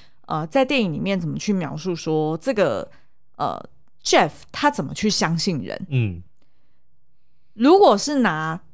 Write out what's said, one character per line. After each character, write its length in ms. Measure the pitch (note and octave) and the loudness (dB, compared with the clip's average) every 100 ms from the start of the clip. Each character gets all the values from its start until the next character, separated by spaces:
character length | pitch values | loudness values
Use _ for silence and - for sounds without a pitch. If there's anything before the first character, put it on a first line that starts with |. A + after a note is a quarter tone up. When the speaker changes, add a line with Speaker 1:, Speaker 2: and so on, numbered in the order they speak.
| - - - | -20 -18 -6
Speaker 1:
呃， 180 | D#3 D#3+ | -6 0
在 160 | C4+ | 0
电 180 | C4 C#4+ | 2 2
影 100 | G3+ | 0
里 60 | C#3+ | -2
面 200 | F3+ G3 | -2 -2
怎 100 | E3 | -4
么 100 | C#3+ | -4
去 140 | G#3 | -2
描 240 | F#3+ D3 D3+ | -2 -4 -6
述 180 | F#3 | -6
说 420 | E3+ D#3+ D#3 D#3 D#3+ | -6 -2 0 0 -2
这 140 | C4 | -2
个， 380 | A3 D#3+ G2 - - - - - - | 0 0 0 -6 -14 -20 -20 -18 -6
呃， 200 | B2+ C2 - - - - | -6 -6 -12 -20 -20 -10
Jeff 260 | - D#4+ D#3+ - - | 0 2 2 -2 -14
他 180 | - D4 | -4 -2
怎 160 | C#4+ | -2
么 80 | C#3 | -6
去 160 | D3+ G#3+ | -2 -2
相 300 | - E3 E3 | 0 0 0
信 240 | G3 D3+ | -2 -4
人。 180 | F#2 - - | -6 -10 -4
Speaker 2:
嗯。 300 | C3 G#2+ F2 - - - - - - - - - - - - - | -2 -2 -4 -14 -20 -20 -20 -20 -20 -20 -20 -20 -20 -20 -20 -16
Speaker 1:
如 240 | - B3+ F#4+ | 2 6 8
果 180 | F#4+ G3+ | 8 6
是 200 | C#4+ C#4+ | 2 0
拿 440 | G#3+ D#3 D#3+ E3 - | 2 0 -4 -6 -10